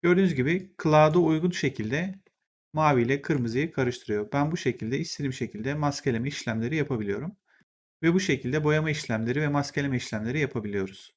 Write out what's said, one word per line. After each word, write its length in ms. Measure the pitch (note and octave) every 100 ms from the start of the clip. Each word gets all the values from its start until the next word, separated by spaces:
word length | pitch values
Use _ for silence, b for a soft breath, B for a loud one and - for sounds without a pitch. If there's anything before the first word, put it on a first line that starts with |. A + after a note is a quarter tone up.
Gördüğünüz 320 | E3+ F3+ F#3+
gibi 400 | C#3 B2+ F3+ - -
cloud'a 360 | D#3+ D3+ D#3 E3
uygun 320 | D#3+ D#3 F3+
şekilde 680 | F3 C#3+ - G#2+ C#3 F#3 F#3 _ _ _ _ _
mavi 300 | D3+ D#3 C3+
ile 200 | A#2 C#3
kırmızıyı 500 | - D3+ A#2 A#2 D#3+
karıştırıyor. 600 | - B2 A#2+ - G#2 G#2
Ben 200 | C#3+ D3
bu 40 | E3
şekilde 420 | C3+ A#2 A2+ C3+
istediğim 340 | E3 - C#3+
şekilde 420 | C3 A#2 G#2 A#2
maskeleme 540 | D3 D3 C#3+ - A2+ B2+
işlemleri 480 | C#3 - A2 A#2 D#3
yapabiliyorum. 600 | C#3+ B2 G#2 G2+ D#3 - _ b _ _ _ _
Ve 120 | D#3+
bu 60 | F3
şekilde 440 | F#3+ C3+ B2 D3
boyama 260 | D3 D3+ D#3
işlemleri 500 | D3 - A2 A2+ C3+
ve 80 | D3+
maskeleme 480 | C#3+ C#3+ - C#3+ B2+
işlemleri 440 | - A2 A2 C#3+
yapabiliyoruz. 760 | C3+ A#2+ G#2+ G2+ F#2+ G2 -